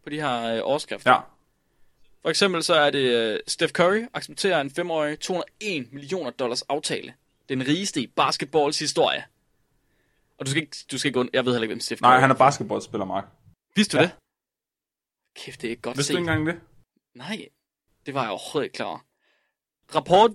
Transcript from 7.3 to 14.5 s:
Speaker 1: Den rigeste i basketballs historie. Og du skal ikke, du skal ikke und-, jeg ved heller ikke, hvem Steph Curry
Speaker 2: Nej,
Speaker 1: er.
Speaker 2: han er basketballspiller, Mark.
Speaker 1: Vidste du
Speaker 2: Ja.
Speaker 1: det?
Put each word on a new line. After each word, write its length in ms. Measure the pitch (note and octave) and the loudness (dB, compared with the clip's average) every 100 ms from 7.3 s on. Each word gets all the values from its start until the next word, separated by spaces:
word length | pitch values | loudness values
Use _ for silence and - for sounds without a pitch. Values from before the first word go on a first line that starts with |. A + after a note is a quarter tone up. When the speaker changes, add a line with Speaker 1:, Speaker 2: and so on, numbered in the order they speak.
| _ - | _ -6
Speaker 1:
Den 180 | C3+ C3 | -4 0
rigeste 340 | E3 G3+ F#3 | 0 -2 -4
i 60 | E3 | -2
basketballs 720 | - C3+ - D3 D#3+ C#3+ D3 | 0 0 0 -2 0 2 0
historie. 440 | D3 - B2+ C#2 - _ _ _ _ _ _ _ _ _ _ - | -2 0 2 0 -6 _ _ _ _ _ _ _ _ _ _ -10
Og 80 | C3+ | -4
du 60 | |
skal 120 | C#3+ | -2
ikke, 120 | D3+ - - | -4 -8 -10
du 60 | C3+ | -4
skal 120 | D3 | -2
ikke 100 | B2+ | 0
und-, 100 | B2 | 0
jeg 120 | C3 B2 | 0 0
ved 80 | |
heller 100 | A#2+ | 0
ikke, 100 | A2+ | -2
hvem 60 | F#2+ | -4
Steph 200 | - A2+ | -8 2
Curry 80 | B2 | 6
Speaker 2:
Nej, 60 | B2+ | 8
Speaker 1:
er. 40 | |
Speaker 2:
han 100 | C3+ | 6
er 40 | B2+ | 6
basketballspiller, 680 | C3+ C#3+ A2 G#2+ - G#2+ F#2+ | 4 4 -2 -6 -4 -6 -4
Mark. 200 | F#2+ - _ _ _ _ - | -4 -6 _ _ _ _ 0
Speaker 1:
Vidste 220 | G#3 D3 | 2 4
du 40 | |
Speaker 2:
Ja. 60 | E3+ | 2
Speaker 1:
det? 80 | - _ _ _ | 0 _ _ _